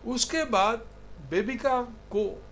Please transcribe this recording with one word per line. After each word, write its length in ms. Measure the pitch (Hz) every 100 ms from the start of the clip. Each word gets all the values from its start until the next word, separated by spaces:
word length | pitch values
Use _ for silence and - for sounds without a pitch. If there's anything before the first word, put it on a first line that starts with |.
| 226
उसके 380 | 247 - 320
बाद 440 | 294 208 202 233 - - - - 135
बेबिका 520 | 170 214 247 277 254
को 600 | 247 226 - 208 208 - -